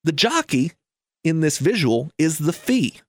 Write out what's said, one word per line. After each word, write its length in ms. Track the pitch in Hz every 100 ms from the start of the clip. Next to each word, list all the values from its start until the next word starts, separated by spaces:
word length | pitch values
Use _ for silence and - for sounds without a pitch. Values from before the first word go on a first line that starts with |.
The 80 | 160
jockey 600 | 147 226 330 - 131 160 _ _ _ _ _
in 160 | 165 160
this 180 | 156 -
visual 520 | 143 226 135 117 147 -
is 200 | 160 156
the 140 | 151
fee. 480 | - - 254 131 -